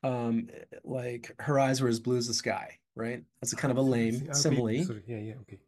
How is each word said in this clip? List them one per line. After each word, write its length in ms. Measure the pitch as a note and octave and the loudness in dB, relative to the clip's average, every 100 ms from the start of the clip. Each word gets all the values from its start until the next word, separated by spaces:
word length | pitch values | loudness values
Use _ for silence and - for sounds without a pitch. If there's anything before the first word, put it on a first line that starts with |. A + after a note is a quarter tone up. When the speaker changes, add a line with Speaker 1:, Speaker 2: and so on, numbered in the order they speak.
Speaker 1:
um, 460 | C3+ B2 A#2+ A2+ - - - - | 0 0 0 0 -2 -12 -16 -16
like, 500 | - C3 B2 A#2+ - - | -8 -6 -4 -8 -10 -8
"Her 180 | - C#3 | 2 4
eyes 220 | C3+ C3 | 4 4
were 60 | C3 | 4
as 120 | A2+ | 2
blue 180 | B2 B2 | 2 0
as 100 | A#2+ | 0
the 60 | |
sky," 440 | A2+ A#2+ G2+ - - _ - | -2 -2 -4 -6 -16 _ -8
right? 280 | A#2 B2 - _ | -6 -6 -12 _
That's 120 | - | -6
a 20 | - | -2
kind 160 | C#3 | 0
of 60 | B2+ | 2
a 40 | |
Speaker 2:
Ah, 20 | |
I 40 | C3+ | 4
see, 60 | |
I 40 | A#2+ | 4
Speaker 1:
lame 160 | A2+ | 2
Speaker 2:
see. 60 | B2 | 0
Ah, 120 | C#3+ | -2
okay, 80 | - | 0
Speaker 1:
simile, 420 | D#3+ B2+ A2+ A#2+ F#3 | 2 4 4 2 0
Speaker 2:
sorry. 180 | G#2+ G#2+ | -4 -8
Yeah, 100 | A2+ | -8
yeah, 160 | G#2+ B2+ | -8 -12
okay, 180 | A2 G2 | -16 -20